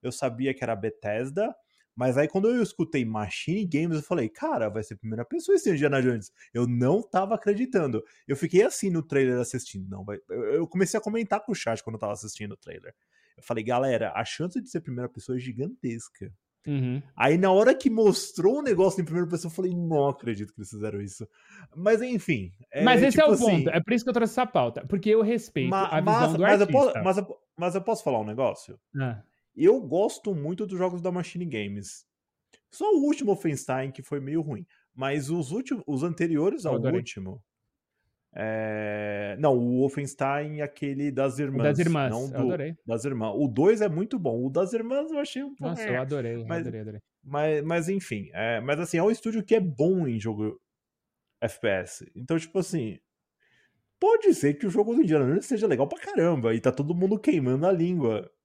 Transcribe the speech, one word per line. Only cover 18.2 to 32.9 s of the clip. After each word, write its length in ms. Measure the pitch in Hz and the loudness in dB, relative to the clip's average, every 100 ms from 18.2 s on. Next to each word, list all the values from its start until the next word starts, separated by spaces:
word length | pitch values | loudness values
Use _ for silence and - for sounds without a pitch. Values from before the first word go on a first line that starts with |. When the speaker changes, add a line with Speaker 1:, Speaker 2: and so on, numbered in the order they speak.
| - - 180 269 | -2 2 2 2
Speaker 1:
o 20 | |
negócio 400 | 285 185 190 185 | 0 4 4 2
em 40 | 160 | -2
primeira 220 | 165 170 | -2 -2
pessoa, 220 | 170 170 | -2 -6
eu 60 | 160 | -4
falei, 180 | 185 | -4
"Não 340 | 175 170 156 143 | -2 0 2 2
acredito 440 | 135 - 104 101 | 0 -4 -6 -6
que 60 | - | -10
eles 100 | 101 | -14
fizeram 320 | 107 107 101 | -8 -6 -6
isso." 260 | 101 - 110 _ _ - 185 156 | -8 -10 -16 _ _ -20 -20 -4
Mas, 260 | 190 220 | 2 2
enfim. 520 | 254 233 - 139 92 - - | 0 -4 -2 -4 -4 -14 -12
É, 120 | 139 | 2
Speaker 2:
Mas 180 | 220 254 | 6 6
esse 160 | 262 247 | 6 6
Speaker 1:
tipo 60 | |
Speaker 2:
é 60 | 311 | 6
o 40 | |
Speaker 1:
assim 120 | 220 233 175 | 6 6 4
Speaker 2:
ponto. 60 | 160 | 4
É 100 | 165 | 0
por 120 | 165 | 2
isso 100 | 233 240 | 0 2
que 40 | |
eu 40 | |
trouxe 200 | 233 233 | 0 0
essa 120 | 240 247 | 0 0
pauta. 400 | 180 123 117 - | 2 0 -2 -4
Porque 240 | 202 208 | -2 4
eu 120 | 214 | 4
respeito 480 | 214 233 233 - 165 | 4 0 -2 -2 0
Speaker 1:
Ma-, 180 | 190 190 | 0 0
Speaker 2:
a 120 | 156 | 2
visão 120 | 190 226 | 4 4
Speaker 1:
mas, 120 | 247 | 4
Speaker 2:
do 60 | 160 | 4
Speaker 1:
mas 220 | 196 202 | 6 6
eu 60 | 202 | 6
Speaker 2:
artista. 260 | 262 269 | 6 4
Speaker 1:
po-, 100 | - | 4
mas 140 | 180 190 | 0 0
eu 80 | 196 | -2
po-, 140 | - _ - | -10 _ -4
mas 180 | 175 180 | -2 -2
eu 60 | |
posso 220 | 190 220 | -2 -2
falar 160 | - 123 | 0 -2
um 60 | 107 | -2
negócio? 540 | 107 131 - - 98 _ 143 | -2 -2 -2 -12 -20 _ -6
Speaker 2:
Ah. 240 | 135 110 - _ _ - | -6 -6 -14 _ _ 2
Speaker 1:
Eu 260 | 160 254 | 4 4
gosto 540 | 175 156 226 - 220 175 | 2 0 0 -2 -6 -4
muito 300 | 143 175 208 | -4 -6 -6
dos 100 | 185 | -2
jogos 240 | 185 175 | -2 -2
da 100 | 175 | -4
Machine 340 | 180 175 170 175 | -4 -6 -8 -6
Games. 600 | 120 101 101 101 - _ _ _ _ _ _ _ | -6 -6 -8 -12 -16 _ _ _ _ _ _ _
Só 240 | - 403 | -6 2